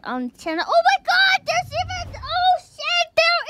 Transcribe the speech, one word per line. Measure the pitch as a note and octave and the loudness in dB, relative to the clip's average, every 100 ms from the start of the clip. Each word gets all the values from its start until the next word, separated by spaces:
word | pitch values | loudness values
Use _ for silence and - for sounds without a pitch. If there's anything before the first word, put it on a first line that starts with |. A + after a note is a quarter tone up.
on | - B3+ B3 | -10 -8 -8
the | - | -10
channel. | E4+ D#4+ - | -6 -4 0
Oh | E5+ | 2
my | E5+ G5 | 4 2
god, | - F5+ F#5+ F#5+ - | 2 2 4 2 0
there's | E5+ F5+ D#5 | -4 -2 -6
even, | F5+ F#5 E5+ D5 | -6 -8 -10 -12
oh | C#5 E5+ F#5 F5 | -6 0 2 0
shit, | - - D5+ F5 E5 - | -2 -10 -4 -2 -2 2
there | D#4+ E5+ | 2 2